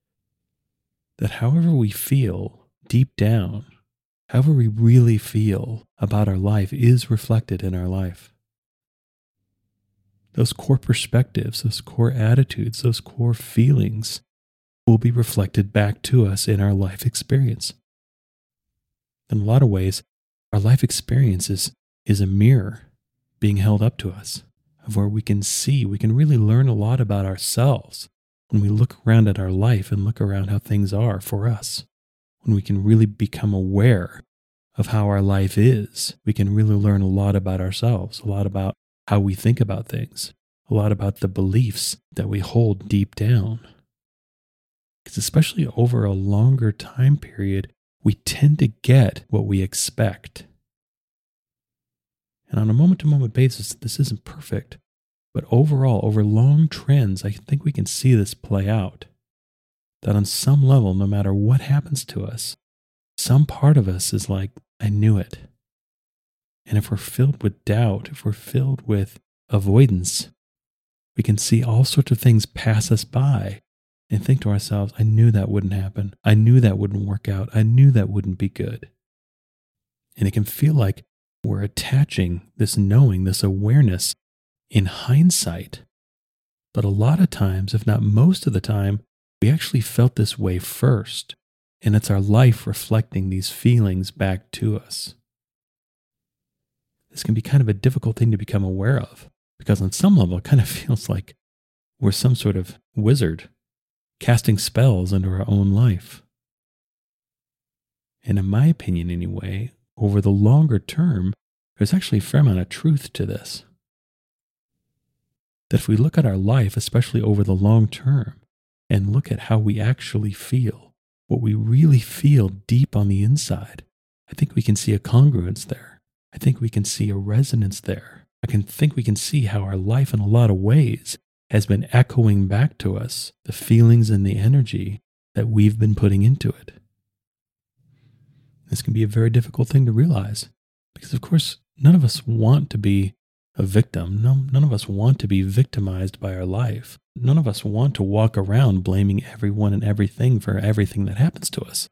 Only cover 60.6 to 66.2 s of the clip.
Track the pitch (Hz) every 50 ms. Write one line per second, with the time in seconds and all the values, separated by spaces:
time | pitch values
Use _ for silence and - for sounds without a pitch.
60.6 | 135 131 139 131 110 95 92 98 98 101 101 101 98 98 98 101 104 113 131 139
61.6 | - 135 143 147 - - 143 - - - - 98 95 104 117 117 - - - -
62.6 | _ _ _ _ _ _ _ _ _ _ _ - - - 123 143 151 - - -
63.6 | 139 147 151 139 98 95 92 92 - - 107 98 - - 98 95 95 - - -
64.6 | _ _ _ - 110 104 104 104 107 110 107 95 87 - - - - - _ _
65.6 | _ _ _ _ _ _ _ _ _ _ _ _